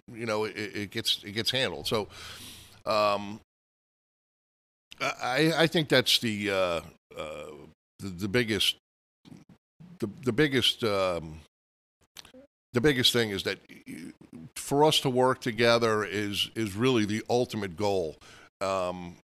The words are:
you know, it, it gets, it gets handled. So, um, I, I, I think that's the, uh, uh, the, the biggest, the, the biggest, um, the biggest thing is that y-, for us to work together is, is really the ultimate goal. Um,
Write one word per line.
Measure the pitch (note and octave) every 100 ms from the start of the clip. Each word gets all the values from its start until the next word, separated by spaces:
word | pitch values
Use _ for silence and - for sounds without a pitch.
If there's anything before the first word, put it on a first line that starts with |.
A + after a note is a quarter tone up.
| -
you | A#2 A#2
know, | G#2+ G#2+
it, | F2+
it | G#2 G#2 G2+
gets, | A2+ G#2+ - -
it |
gets | G2+ G#2+
handled. | C3 A#2 D2 -
So, | A2+ G2 - - - - - - - -
um, | G#2+ G#2 G2+ G2+ G#2+ - _ _ _ _ _ _ _ _ _ _ _ _ _ _ -
I, | C3+ -
I, | A#2+ C3 D#3+ D3+
I | E3
think | F3 D3
that's | C3 B2 -
the, | A#2 G#2 G2+
uh, | G2 F2+ E2+ D#2 - _ -
uh, | D#2 D2+ D2+ D2 D#2 _ _ _
the, | G2
the | F2 G2+
biggest, | A#2+ A2+ G2+ - - _ _ _ _ - - - - _ _ - -
the, | G#2+ G2+
the | B2
biggest, | A2 D3+ C3 - -
um, | A2+ G2+ F#2 E2+ D#2+ D#2+ - _ _ _ _ _ _ - - B3+ - _ _
the | A#2+
biggest | D3+ B2+ B2
thing | A#2+ A2
is | G2
that | G2 F#2+ - F2 -
y-, | - - - - - D#2+ -
for | - C#3
us | D3+ D3
to | C#3
work | B2 B2+ B2
together | B2+ A2 A#2 A#2 A#2 G#2+
is, | G2 G2 G#2 G2 - -
is | A2 F#2+
really | B2+ B2 G#2
the | G#2+ -
ultimate | A#2+ B2+ A2 G2 E2
goal. | G#2 F#2+ D#2+ - - - - _
Um, | F#2+ F#2+ F2+ F2+ F2 F2